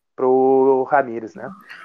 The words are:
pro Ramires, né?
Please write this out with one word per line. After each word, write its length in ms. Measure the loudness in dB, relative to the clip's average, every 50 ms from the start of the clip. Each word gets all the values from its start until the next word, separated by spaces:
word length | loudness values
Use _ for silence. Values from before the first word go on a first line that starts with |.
| _ _ _
pro 720 | -4 0 2 2 4 4 4 4 4 4 2 2 0 0 0
Ramires, 420 | 0 -2 -2 -2 -6 -12 -12 -12 -14
né? 140 | -14 -16 -16 -16 -18 -20 -20 -20 -20